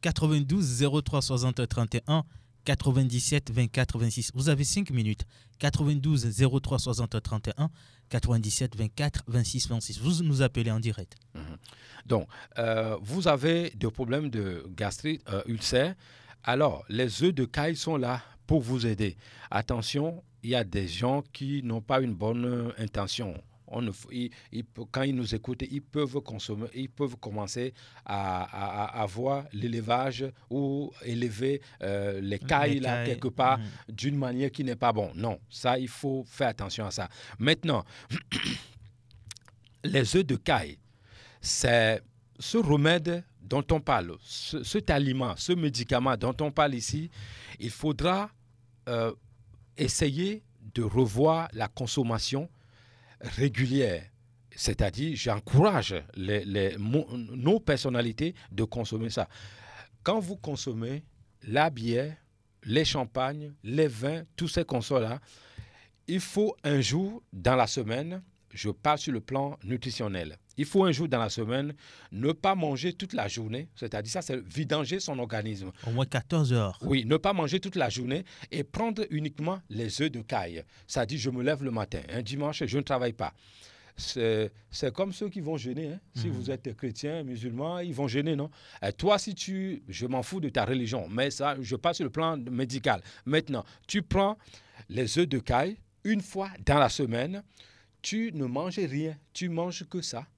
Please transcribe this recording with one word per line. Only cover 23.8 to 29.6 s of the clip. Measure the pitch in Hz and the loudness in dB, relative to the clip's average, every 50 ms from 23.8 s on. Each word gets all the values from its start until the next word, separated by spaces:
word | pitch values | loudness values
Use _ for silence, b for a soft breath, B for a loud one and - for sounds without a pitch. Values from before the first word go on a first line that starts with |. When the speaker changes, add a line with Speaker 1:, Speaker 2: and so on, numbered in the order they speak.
| 120 | -4
Speaker 2:
ne | 110 | -4
f-, | 92 - - - | -4 -8 -12 -10
ils, | - 123 123 120 B B B B | -6 -6 -6 -6 B B B B
ils | - 107 110 | -10 -10 -10
pe-, | - _ - 117 110 | -10 _ -14 -12 -6
quand | - 131 131 | -2 -2 0
ils | 139 135 | 0 0
nous | 127 123 101 107 | 0 -2 -2 -4
écoutent, | 110 - - 127 120 135 131 | -4 -4 -6 -6 -6 -6 -6
ils | 139 143 143 | -6 -8 -8
peuvent | - - 151 147 131 123 143 | -4 -2 -2 -2 0 -2 -6
consommer, | - - 113 107 - - 107 104 110 120 - | -6 -6 -10 -10 -6 -6 -6 -6 -6 -8 -8
ils | 127 135 131 | -8 -10 -10
peuvent | - - 143 131 123 113 | -4 -4 -4 -4 -4 -6
commencer | - 113 104 107 104 98 - - 123 131 127 B B B B B B | -10 -8 -6 -6 -6 -6 -4 -4 -4 -6 -6 B B B B B B
à, | - 101 101 98 95 92 90 | -6 -4 -2 0 0 0 -2
à, | 92 - - 98 101 101 92 104 104 | -2 -6 -6 -6 -6 -6 -4 -4 -4
à, | 110 - 117 110 | -4 -2 -4 -4
à | |
voir | 98 92 107 123 135 139 139 139 147 - | -4 -2 -2 -2 0 -2 -2 -4 -8 -8
l'élevage | 104 | -6